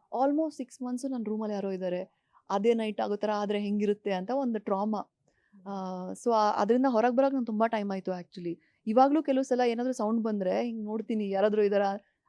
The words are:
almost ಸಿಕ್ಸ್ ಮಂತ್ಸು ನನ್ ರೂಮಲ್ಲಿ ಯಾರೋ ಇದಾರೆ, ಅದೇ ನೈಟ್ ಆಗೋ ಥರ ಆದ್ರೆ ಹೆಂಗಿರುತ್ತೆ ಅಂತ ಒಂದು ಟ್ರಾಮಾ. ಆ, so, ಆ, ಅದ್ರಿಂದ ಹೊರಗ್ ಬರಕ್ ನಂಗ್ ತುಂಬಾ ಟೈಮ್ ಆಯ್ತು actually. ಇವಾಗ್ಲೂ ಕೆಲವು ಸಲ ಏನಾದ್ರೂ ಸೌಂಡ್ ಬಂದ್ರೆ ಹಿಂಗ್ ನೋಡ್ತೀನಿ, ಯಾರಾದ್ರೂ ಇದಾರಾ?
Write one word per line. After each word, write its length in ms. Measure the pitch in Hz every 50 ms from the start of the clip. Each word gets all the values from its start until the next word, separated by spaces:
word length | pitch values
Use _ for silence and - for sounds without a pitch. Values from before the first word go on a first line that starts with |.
| _ _ - 233 269
almost 300 | 285 285 302 320 302 302
ಸಿಕ್ಸ್ 260 | - 247 - - -
ಮಂತ್ಸು 260 | 247 247 247 247 269 269
ನನ್ 160 | 262 240 214
ರೂಮಲ್ಲಿ 300 | 208 220 214 220 214 208
ಯಾರೋ 160 | 196 196 196
ಇದಾರೆ, 520 | 190 180 185 180 180 180 190 - _ _ _ _ _ _ _ -
ಅದೇ 240 | 196 202 202 233 233
ನೈಟ್ 260 | 226 220 214 208 -
ಆಗೋ 160 | 220 202 202
ಥರ 140 | 208 214 214 214
ಆದ್ರೆ 260 | 208 208 202 208 208
ಹೆಂಗಿರುತ್ತೆ 520 | 208 202 208 208 214 208 208 208 - 208
ಅಂತ 180 | 190 180 185 214
ಒಂದು 280 | 254 277 269 240 220 208
ಟ್ರಾಮಾ. 600 | - - 196 190 208 220 214 196 - - _ _ _ _ _ _ _ _ 208 196 180
ಆ, 60 | 196 196 190 190 185 185 180 185 185
so, 200 | 190 - - 240 233
ಆ, 280 | 214 208 208 - -
ಅದ್ರಿಂದ 240 | 202 196 233 254 269 269
ಹೊರಗ್ 280 | 240 214 233 247 240
ಬರಕ್ 180 | 262 277 277 277
ನಂಗ್ 120 | 269 233
ತುಂಬಾ 200 | 233 214 208 226
ಟೈಮ್ 240 | 226 226 214 202 202
ಆಯ್ತು 220 | 190 190 185 185
actually. 460 | 180 180 175 - - 180 175 170 170 - _ _ _ _ _
ಇವಾಗ್ಲೂ 360 | 220 214 254 262 277 285 320
ಕೆಲವು 200 | 302 277 269 262
ಸಲ 180 | 269 - 247 247 247
ಏನಾದ್ರೂ 260 | 240 233 233 247 262
ಸೌಂಡ್ 300 | 247 - 214 214 226 233
ಬಂದ್ರೆ 420 | 214 226 214 202 190 185 190 220 240
ಹಿಂಗ್ 200 | 240 226 226 208
ನೋಡ್ತೀನಿ, 460 | 208 214 220 214 - 226 214 208 196
ಯಾರಾದ್ರೂ 320 | 196 190 202 214 208 214
ಇದಾರಾ? 360 | 208 196 202 202 202 196 196 - - _ _ _ _